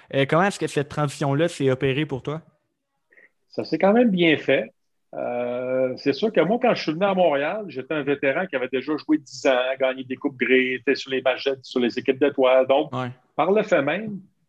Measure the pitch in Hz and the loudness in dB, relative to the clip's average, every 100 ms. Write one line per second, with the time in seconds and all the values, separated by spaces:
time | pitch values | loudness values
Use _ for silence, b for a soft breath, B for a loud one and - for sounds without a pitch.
0 | B 139 139 156 196 - 156 151 139 - | B -2 2 2 2 0 -4 -4 -4 -2
1 | 147 - 143 139 170 - 135 131 139 135 | -4 -2 -2 2 0 2 0 2 0 -2
2 | 151 131 143 156 - _ _ _ _ _ | -4 -6 -8 -10 -12 _ _ _ _ _
3 | _ b b _ _ - 113 160 190 226 | _ b b _ _ -8 -4 2 4 4
4 | 247 180 170 139 - 139 220 _ _ _ | 4 4 4 4 2 0 0 _ _ _
5 | _ - 123 120 123 123 127 127 127 123 | _ -8 -6 -4 -4 -4 -4 -2 -2 -2
6 | 143 135 220 208 165 240 240 180 - 156 | -2 0 0 2 2 2 0 0 -2 -2
7 | 202 190 175 139 147 208 196 131 127 160 | 0 2 2 2 -2 -4 -8 -12 -6 -4
8 | 139 143 139 147 185 131 123 131 135 151 | -2 0 0 0 -2 -4 -4 -4 -4 -6
9 | - 151 - 127 143 127 127 131 131 131 | 0 -2 -2 -2 2 2 0 0 -2 -2
10 | 127 131 143 127 120 131 127 127 143 131 | -8 -6 -6 -4 2 2 2 -2 -2 -2
11 | 135 131 127 123 139 131 - 131 120 104 | -2 -2 -2 -2 -2 -4 -4 -2 0 -2
12 | 123 131 143 139 127 131 131 135 - 127 | -2 0 0 2 4 4 4 2 0 -6
13 | 127 123 _ - 160 214 - 165 139 180 | -8 -10 _ -4 0 2 2 0 0 -4
14 | 220 196 - _ | -6 -12 -14 _